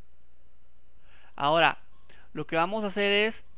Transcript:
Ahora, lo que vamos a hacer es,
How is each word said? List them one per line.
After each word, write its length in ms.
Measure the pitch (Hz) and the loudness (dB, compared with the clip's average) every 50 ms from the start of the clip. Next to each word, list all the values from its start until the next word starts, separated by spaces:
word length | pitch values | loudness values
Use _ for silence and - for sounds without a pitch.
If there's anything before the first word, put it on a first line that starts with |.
| - - - - - - - - - - - - - - - - - - - - - - - - - - - | -8 -8 -8 -8 -8 -8 -8 -8 -8 -8 -8 -8 -8 -8 -8 -8 -8 -8 -8 -8 -8 -8 -8 -10 -10 -8 -6
Ahora, 420 | - 139 143 156 170 160 147 - - - - - - - - - - - - - | 0 2 4 6 8 8 6 6 4 -6 -8 -10 -10 -10 -10 -10 -10 -10 -8 -6
lo 140 | - 151 | -6 -4
que 100 | - 165 | 0 2
vamos 280 | 165 165 185 202 220 214 | 2 2 4 2 0 -2
a 40 | 202 | 0
hacer 240 | 185 202 202 202 202 | 0 2 2 4 6
es, 320 | 208 208 220 226 - - - - | 4 4 4 2 -2 -8 -10 -10